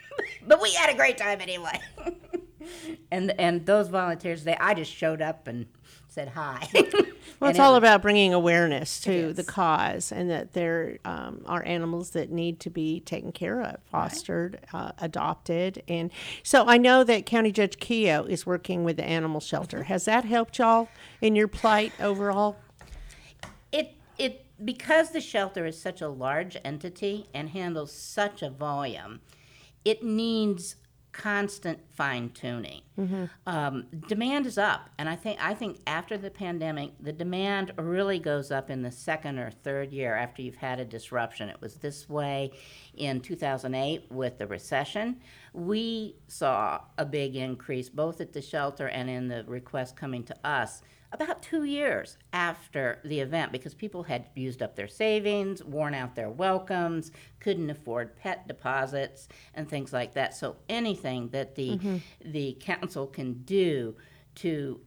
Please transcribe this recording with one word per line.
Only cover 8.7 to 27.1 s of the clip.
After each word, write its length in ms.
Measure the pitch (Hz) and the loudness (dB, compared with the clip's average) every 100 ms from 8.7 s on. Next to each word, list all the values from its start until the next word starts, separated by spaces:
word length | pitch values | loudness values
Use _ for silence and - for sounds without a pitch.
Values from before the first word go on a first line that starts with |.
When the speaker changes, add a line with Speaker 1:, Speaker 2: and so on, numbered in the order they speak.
| 139 156 - | 2 -2 -2
Speaker 1:
It 40 | - 180 160 | 0 2 2
Speaker 2:
to 60 | |
the 100 | 180 | -2
Speaker 1:
is. 40 | 175 | -4
Speaker 2:
cause 640 | - 170 - 98 - - | 2 4 4 2 0 -4
and 160 | - 180 | -2 0
that 220 | 160 - | -2 -2
there, 440 | 180 170 165 - - - | -2 0 0 -2 -6 -8
um, 380 | 80 64 - - | -6 -8 -10 -4
are 180 | 175 - | -4 -2
animals 420 | 170 165 170 180 | -2 -2 -4 -4
that 200 | 170 - | -4 -2
need 280 | 165 170 165 | -2 -2 -2
to 100 | 170 | -6
be 280 | 170 156 165 | -2 -2 -2
taken 300 | - 170 - | -4 -8 -6
care 300 | - 180 247 | -6 -4 -2
of, 140 | 226 - - | -4 -8 -4
fostered, 680 | 160 165 - - 170 175 - - | -2 -2 -4 -4 -2 -4 -8 -12
uh, 200 | 170 - - | -8 -8 -6
adopted. 840 | 165 - 160 165 - 170 185 190 - | -6 -2 -4 -4 -2 0 0 -4 -6
And 220 | 170 170 - - - | -4 -4 -8 -14 -8
so 240 | - 262 240 | 6 8 10
I 100 | 240 | 10
know 260 | 247 262 | 10 10
that 240 | 240 220 - | 8 6 4
County 240 | 233 220 | 4 4
Judge 260 | 208 196 - | 4 2 0
Keough 500 | - 233 202 151 - | -2 4 4 4 2
is 180 | 180 - | -2 0
working 360 | 180 185 180 | -2 -2 0
with 140 | 170 156 | 0 0
the 80 | - | 0
animal 340 | 165 160 156 | 0 0 -4
shelter. 380 | - 147 160 - | -2 -4 -4 -6
Speaker 1:
Mm-hmm. 60 | 139 | -2
Speaker 2:
Has 120 | 185 214 | 0 4
that 200 | 233 220 | 2 4
helped 320 | 233 226 - | 2 2 4
y'all 320 | 226 226 226 - - - | 6 6 4 -8 -18 0
in 140 | 220 214 | 4 6
your 120 | 214 | 4
plight 460 | - 220 214 220 - | 4 6 6 4 0
overall? 540 | 202 196 202 196 208 202 - - - - - - - - - - - | 0 0 2 4 2 0 -16 -20 -18 -16 -16 -18 -20 -18 -18 -18 -4
Speaker 1:
It, 220 | 294 - - - - | -4 -4 -10 -18 -4
it, 280 | 262 - - - | -4 -4 -20 -10
because 480 | 214 240 247 311 320 | -8 -6 4 6 6
the 100 | 320 | -2
shelter 440 | - 214 196 196 160 | -2 -2 -2 -2 -6
is 140 | 160 | -6
such 220 | 185 180 | -8 -6
a 60 | 156 | -8
large 480 | 131 131 156 185 - 139 | -4 -2 -2 -4 -8 -8
entity 600 | 147 180 180 202 | -8 -10 -6 -6